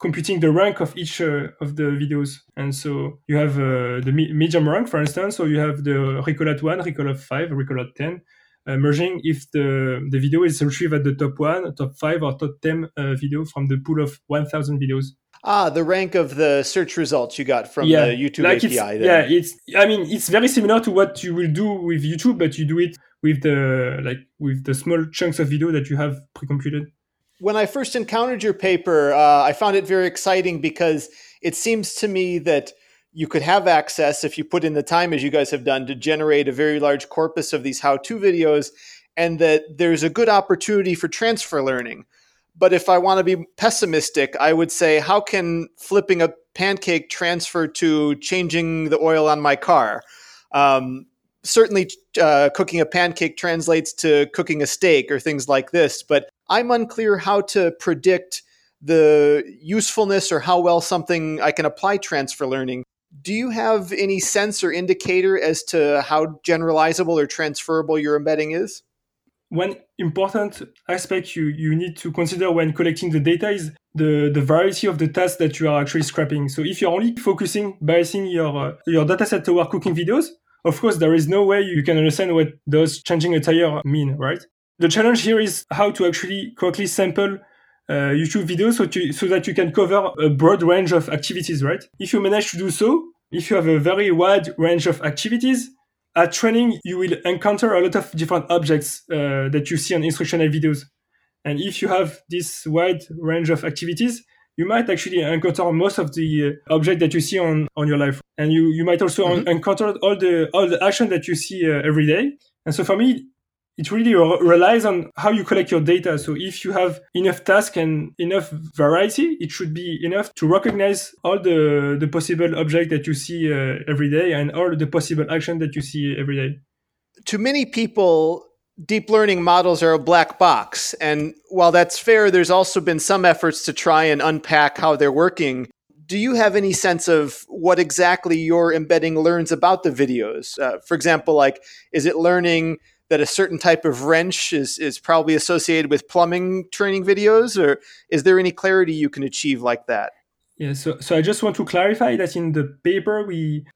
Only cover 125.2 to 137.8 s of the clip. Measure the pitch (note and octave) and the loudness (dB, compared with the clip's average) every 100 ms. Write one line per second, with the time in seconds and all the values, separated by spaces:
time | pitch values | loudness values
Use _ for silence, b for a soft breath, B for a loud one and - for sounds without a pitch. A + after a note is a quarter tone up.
125.2 | D3 D#3+ D#3+ E3+ D#3 D3 C3+ D3+ C#3+ C#3+ | -2 -4 -4 -4 -4 -6 -8 -6 -4 -4
126.2 | C#3 C#3 C3+ D3 _ _ _ _ _ _ | -4 -4 -4 -8 _ _ _ _ _ _
127.2 | - G#3 A#3 C#4+ A#3+ A3+ A3+ G#3+ F#3 D#3+ | -8 -4 -2 -2 -2 -2 -4 2 4 4
128.2 | D#3+ E3+ - _ _ - D#3 G#3+ G#3 G#3+ | 4 -2 -8 _ _ -16 -4 -4 2 2
129.2 | G#3+ F3+ E3+ F3 F3+ E3 E3 D#3+ C3+ E3+ | 4 2 4 4 4 4 4 2 4 4
130.2 | D#3 - F3+ B2 G#2 - - - D#3 D3+ | 4 4 4 4 0 -8 -8 -4 -2 -2
131.2 | D3+ - - F#3 F3 E3+ E3+ - - A3 | -4 -8 -8 2 4 6 4 0 4 4
132.2 | G#3 F3+ E3+ F3+ F#3 G3 D#3+ D#3+ - G3 | 6 4 4 4 2 0 -2 -2 0 2
133.2 | F3+ D#3+ E3 - - - F3 D#3 D#3+ D3 | 4 4 2 -4 -6 -4 2 4 4 2
134.2 | D#3 D#3 - D#3 D3 - D#3+ C#3+ C#3+ C#3 | 0 -2 0 2 2 2 0 2 2 4
135.2 | F3 F3+ D3 B2+ B2+ _ _ _ D3+ G3 | 0 0 -4 -4 -10 _ _ _ -8 -4
136.2 | A#3 A#3+ G#3+ G3 G3 F3+ F#3+ E3+ - D#3+ | 0 2 2 2 0 0 0 0 2 2
137.2 | D3 - - - E3+ F3+ | 2 -6 -16 -2 2 2